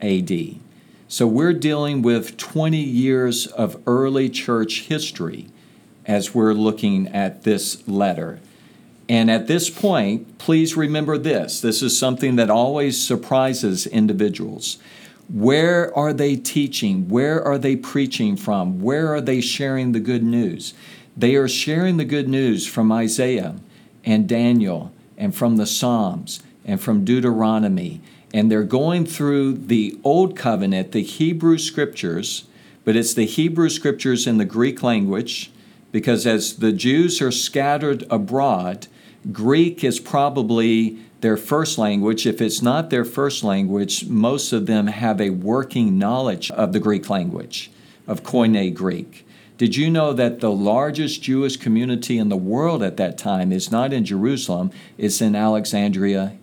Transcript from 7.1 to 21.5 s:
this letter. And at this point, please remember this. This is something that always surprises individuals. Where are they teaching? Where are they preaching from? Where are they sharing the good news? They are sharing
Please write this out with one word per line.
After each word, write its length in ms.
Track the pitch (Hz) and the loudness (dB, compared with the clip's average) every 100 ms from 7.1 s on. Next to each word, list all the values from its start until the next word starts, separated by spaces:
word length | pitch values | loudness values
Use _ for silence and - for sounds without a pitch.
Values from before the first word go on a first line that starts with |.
| 101 95 - | -2 -4 -2
this 440 | 113 101 - - - | -2 0 -2 -10 -6
letter. 520 | 101 98 82 82 - - - - - - - - | -2 0 -2 -6 -12 -20 -20 -20 -20 -20 -20 0
And 220 | 117 113 | 2 4
at 180 | 113 - | 2 0
this 220 | 165 - | -2 -2
point, 680 | - 202 160 101 117 - - | -2 0 2 0 -2 -8 -8
please 380 | - 160 160 160 | 0 2 2 0
remember 420 | 151 151 151 147 | -2 -2 -2 -2
this. 440 | 160 113 80 - | 0 -2 -2 -4
This 220 | 117 107 | -2 0
is 140 | 127 - | 0 0
something 380 | 131 127 135 123 | 0 0 0 2
that 120 | 107 | 4
always 500 | 110 127 147 143 127 | 4 2 0 -2 -2
surprises 840 | - 120 - 131 131 123 101 92 - | -2 -4 0 0 2 0 -2 -2 -2
individuals. 920 | 113 107 98 104 90 92 - - - - - - - - | 2 2 2 0 -2 -8 -8 -10 -10 -16 -20 -20 -20 -10
Where 640 | 107 117 151 165 175 170 139 | 0 4 4 4 2 0 0
are 180 | 151 | -2
they 220 | 139 143 135 | 0 0 0
teaching? 720 | - 151 139 - 107 95 90 | -2 -2 -2 -2 -2 0 0
Where 360 | 117 147 160 | 0 2 0
are 140 | 143 139 | 0 0
they 180 | 135 131 | 0 -2
preaching 600 | - 143 135 - 107 98 | -2 -2 -2 0 -2 -2
from? 440 | 110 101 90 92 | -2 0 0 -2
Where 340 | 107 147 160 | 0 0 0
are 80 | 151 | -2
they 200 | 123 127 | 0 -2
sharing 500 | 120 - 135 131 127 | -2 -4 -2 -2 0
the 80 | 113 | 0
good 240 | 117 120 | 0 0
news? 500 | 113 120 101 82 - - - - - - | 2 0 0 -4 -12 -16 -20 -20 -18 0
They 180 | 120 139 | 2 4
are 140 | |
sharing 480 | 127 | 2